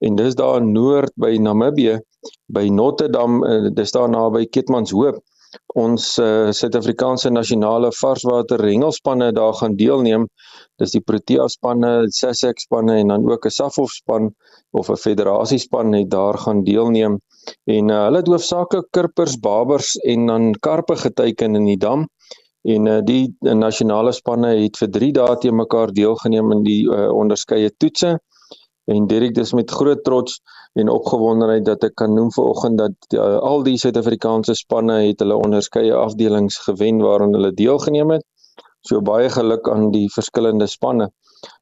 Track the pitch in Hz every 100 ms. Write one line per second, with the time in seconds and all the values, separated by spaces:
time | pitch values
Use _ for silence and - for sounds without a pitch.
0 | 113 104 123 123 131 127 113 107 127 143
1 | 139 - 117 113 107 107 127 151 117 110
2 | - _ - _ - 107 101 101 123 143
3 | 151 120 120 120 - 110 104 107 104 127
4 | 120 113 113 113 113 135 131 127 104 98
5 | 139 120 _ _ _ - - - 113 117
6 | - - 113 110 107 104 117 120 113 113
7 | 127 127 131 120 113 117 107 113 120 -
8 | 135 123 123 120 117 120 104 104 151 151
9 | 143 127 120 113 110 107 113 101 113 139
10 | 120 110 113 _ - - - - 101 101
11 | - 107 - 131 127 - 123 120 120 120
12 | 110 - 127 120 127 113 - 117 113 110
13 | 101 101 110 117 110 - 139 - 131 -
14 | - 113 110 - _ _ _ - 95 101
15 | 110 104 98 101 113 135 - 120 113 104
16 | 92 95 98 104 - 104 95 104 117 113
17 | 107 101 _ _ - - - 110 104 208
18 | 202 180 170 175 170 175 175 190 175 180
19 | 170 - 165 127 107 104 123 143 - -
20 | 523 117 117 113 113 104 151 160 165 160
21 | - - 117 110 113 107 104 98 101 139
22 | 156 _ - - _ _ - 110 107 107
23 | 104 127 131 - - 110 110 107 110 104
24 | 117 117 - 120 120 110 107 - 107 104
25 | 131 143 123 120 127 113 110 113 110 98
26 | 104 113 117 110 110 107 104 104 120 110
27 | 104 110 107 104 - 110 107 - 156 -
28 | 175 165 _ _ - - _ _ - 104
29 | 101 110 123 113 113 123 117 - 143 143
30 | 135 127 123 - _ - - - 107 117
31 | - 123 110 113 113 110 104 107 110 -
32 | 110 107 117 117 127 113 120 110 107 95
33 | - 113 101 101 131 147 131 127 127 117
34 | 113 110 113 113 110 113 - 117 113 110
35 | 104 101 101 107 104 104 101 113 110 123
36 | 113 107 110 104 101 - - 95 107 110
37 | 104 101 101 101 98 92 110 143 147 147
38 | 151 160 - _ _ _ - _ - 110
39 | 101 110 127 127 113 113 - 110 107 104
40 | 101 - - - 113 107 104 - 127 123
41 | 101 _ _ _ - -